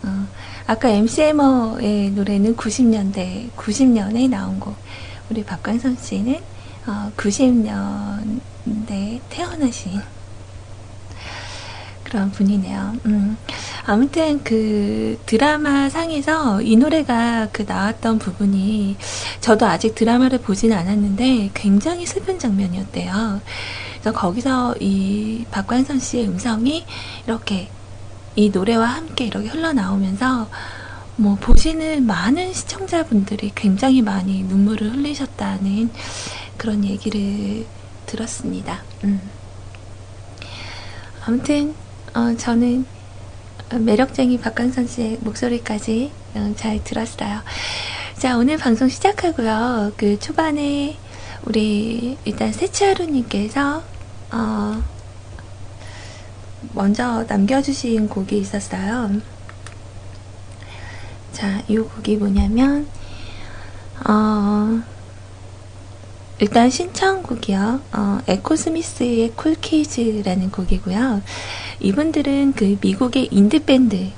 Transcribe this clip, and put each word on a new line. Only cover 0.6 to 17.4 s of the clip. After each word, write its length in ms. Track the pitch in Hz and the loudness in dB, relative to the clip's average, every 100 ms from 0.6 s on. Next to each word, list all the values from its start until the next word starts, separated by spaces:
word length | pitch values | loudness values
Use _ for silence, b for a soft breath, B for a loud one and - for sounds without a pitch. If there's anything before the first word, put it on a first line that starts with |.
| - | -2
아까 220 | 220 254 | 2 4
엠씨 320 | 208 226 - | 6 4 4
해머의 880 | 302 302 277 254 226 220 208 208 196 | 4 6 6 6 2 0 0 2 2
노래는 480 | 196 196 202 208 226 | 0 2 4 4 2
구십 300 | 220 208 240 | -2 4 4
년대, 640 | 220 196 196 185 190 240 - | 6 2 0 -4 -6 -8 -8
구십 320 | - 214 262 | -4 4 6
년에 400 | 226 196 226 262 | 6 4 2 2
나온 320 | 208 190 190 | 2 -2 -4
곡. 160 | - 208 B B B B - | -6 -10 B B B B -6
우리 160 | 220 208 | -6 -4
박광선 500 | 175 - 233 262 247 | -6 -2 0 0 -2
씨는, 400 | - 196 220 302 - B B B - | -4 -2 0 -2 -4 B B B -6
어, 220 | 208 208 - | -4 -4 -2
구십 380 | 202 202 262 | -2 4 6
년대에 1700 | 247 214 208 196 202 202 202 214 233 - - - 214 220 196 202 233 - | 6 4 0 -2 -4 -4 -4 -4 -4 -6 -10 -4 -4 -4 -4 -4 -6 -10
태어나신 720 | - 349 339 269 233 185 196 - - - - - - - - - - - B B B B B B B B B | -8 -6 0 -2 -2 -6 -6 -8 -14 -16 -16 -16 -16 -14 -16 -16 -16 -14 B B B B B B B B B
그런 280 | - 226 196 | -6 -2 -2
분이네요. 640 | 196 196 208 190 196 196 233 233 | 2 2 2 0 -4 -4 -2 2
음, 320 | 208 202 220 - B B B - | 2 2 0 -8 B B B 0
아무튼 580 | 214 269 330 311 294 | 4 4 4 2 2
그 760 | - 220 214 208 202 214 220 226 - | 2 2 2 2 2 0 -2 -4 2
드라마 640 | 220 285 302 302 277 277 | 4 4 4 2 4 2
상에서 720 | 320 330 302 277 320 277 196 | 0 -2 0 0 2 4 2
이 140 | 226 220 | 6 6
노래가 720 | 294 320 285 233 233 233 | 8 4 2 2 2 2